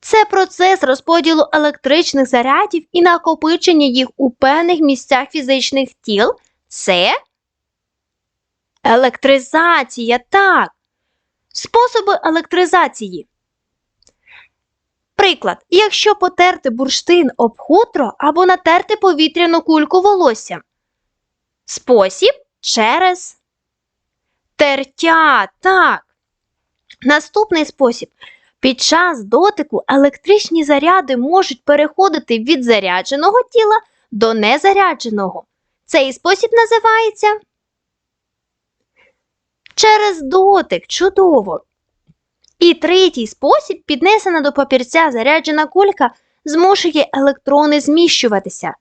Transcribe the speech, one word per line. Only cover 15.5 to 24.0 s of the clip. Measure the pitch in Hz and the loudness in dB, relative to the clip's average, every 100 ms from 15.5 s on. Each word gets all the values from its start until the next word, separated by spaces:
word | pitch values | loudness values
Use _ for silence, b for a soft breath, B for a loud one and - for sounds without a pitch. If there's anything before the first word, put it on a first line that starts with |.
| 175 _ | -8 _
Якщо | 349 427 - 415 | 0 0 0 -2
потерти | 403 359 359 349 359 277 | 0 -2 0 0 0 -6
бурштин | 233 269 - - 349 285 - | -4 -6 -6 0 2 2 0
об | 233 - | -4 -4
хутро | - 339 480 - - - | 0 2 2 -2 -6 -2
або | 294 311 370 | -2 0 2
натерти | 359 330 339 370 427 | 2 2 0 0 -2
повітряну | 392 302 311 320 339 330 | 0 2 -2 0 0 -2
кульку | 320 320 302 370 | 0 0 2 2
волоссям. | 381 392 330 220 - 170 _ _ _ _ _ _ _ _ _ _ | 2 2 0 -2 -10 -16 _ _ _ _ _ _ _ _ _ _
Спосіб | _ - - 240 190 - 415 571 _ _ | _ -16 0 2 2 0 -2 -2 _ _
через | - - 277 294 370 359 - _ _ _ _ _ _ _ | -8 -2 0 0 0 -2 -10 _ _ _ _ _ _ _